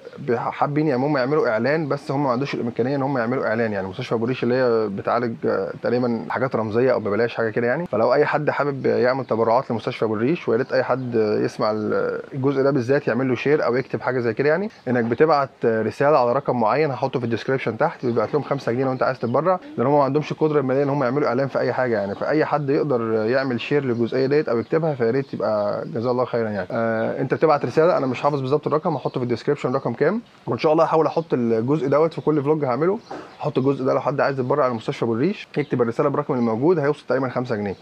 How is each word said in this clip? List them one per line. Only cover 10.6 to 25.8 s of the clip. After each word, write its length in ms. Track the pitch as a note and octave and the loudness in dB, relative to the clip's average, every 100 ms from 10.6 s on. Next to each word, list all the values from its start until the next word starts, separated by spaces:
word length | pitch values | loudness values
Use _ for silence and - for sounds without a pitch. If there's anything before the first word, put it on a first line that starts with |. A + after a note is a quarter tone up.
| C3+ | 0
اي 100 | C3 | 0
حد 320 | A#2+ B2+ B2+ A#2 G#2+ A2 | 0 -2 -2 0 2 0
يسمع 260 | B2 - A2+ | -2 -2 -2
ال-، 500 | G#2+ G#2+ G2+ G2 - - | 0 -2 -2 -2 -4 -8
الجزء 280 | C3+ C#3 C3+ | -4 0 2
ده 80 | C#3 | 2
بالذات 380 | C#3+ A#2 C#3+ C#3 | 2 2 0 0
يعمل 200 | A2+ C3 | -2 0
له 60 | |
شير 300 | A#2+ C3+ D3+ | 0 0 2
او 120 | - A#2+ | 2 0
يكتب 240 | - B2 | -2 -6
حاجه 200 | C3 B2+ | -4 -2
زي 140 | A#2 | -2
كده 140 | G#2+ C#3+ | 0 0
يعني، 220 | E3+ G#3+ - C3 | 0 -2 -8 -2
انك 160 | B2 | 0
بتبعت 460 | A2+ B2 D#3 D3 C3+ - | 0 2 4 4 0 -2
رساله 540 | A#2+ A2 G#2+ - C#3+ D3+ | 0 0 0 0 4 4
على 140 | A#2+ | 4
رقم 280 | B2+ C#3+ B2+ | 0 0 0
معين 300 | G#2+ C3+ D#3 | 2 2 0
هحطه 280 | A#2 C3+ B2+ | -2 -2 -2
في 60 | |
الديسكربشن 520 | A#2+ A#2 - C3+ B2 G#2+ | -2 -2 -2 -2 -2 0
تحت، 280 | D3 - B2+ | -2 -2 -2
بيبعت 280 | A#2 G#2+ | 0 0
لهم 80 | D3+ | 0
خمسة 300 | - C#3 B2 | -2 -4 -2
جنيه 120 | B2 | -2
لو 80 | C3+ | 0
انت 100 | B2+ | 0
عايز 160 | A2+ C3 | -2 -2
تتبرع، 420 | A#2 C3 E3 F3+ - - | -2 0 2 0 -4 -2
لان 80 | B2+ | 2
هم 120 | D3 | 4
ما 60 | |
عندهمش 280 | C3 C#3+ C#3+ | 4 0 -2
القدره 280 | D3+ D#3 D3 | 0 2 2
الماليه 220 | C3 C3+ | 2 2
ان 60 | C#3 | 2
هم 160 | C#3+ | 0
يعملوا 240 | A#2+ C#3+ C3 | 0 0 0
اعلان 200 | A#2+ C3+ | 0 0
في 100 | C3 | 0
اي 140 | B2+ | 0
حاجه 220 | A#2+ B2+ | 0 0
يعني. 200 | G#2+ G2+ | 0 -2
فاي 300 | G2+ G#2+ D3+ | -4 0 0
حد 260 | C#3+ D3+ C#3 | 2 0 0
يقدر 420 | D#3 D3+ B2 A2+ | 0 2 0 0
يعمل 480 | A2 A2 C3+ C3+ A#2+ | 0 2 0 0 -2
شير 240 | - D3 | 0 0
للجزئيه 420 | C3+ A#2 A2+ C3 C3 | 0 0 0 0 2
ديت 220 | D3 D3+ | 2 2
او 100 | A#2 | -2
يكتبها 360 | G#2+ D#3+ D#3+ | 0 0 0
فيا 160 | C3 A#2 | 0 0
ريت 240 | C3+ C3+ | 0 -4
يبقى 500 | - A2 G#2 G#2 G#2 | -4 -2 0 0 -4